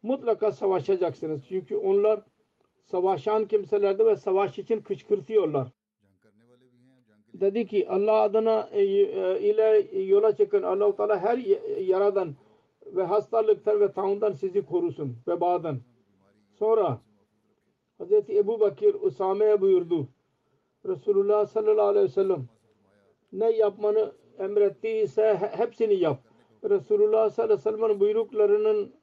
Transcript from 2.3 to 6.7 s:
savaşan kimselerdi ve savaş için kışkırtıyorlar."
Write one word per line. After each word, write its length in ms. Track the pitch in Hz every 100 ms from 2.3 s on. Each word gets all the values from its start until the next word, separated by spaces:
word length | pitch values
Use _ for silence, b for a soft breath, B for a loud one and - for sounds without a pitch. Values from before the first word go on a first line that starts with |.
| _ _ _ _ _
savaşan 600 | _ 180 185 170 214 220
kimselerdi 640 | 208 214 190 208 202 196 226
ve 100 | 202
savaş 420 | 202 190 196 202
için 220 | - 220
kışkırtıyorlar." 880 | - 165 - 202 151 220 165 143 127 _ _ _ 98 95 110 104 120 123 127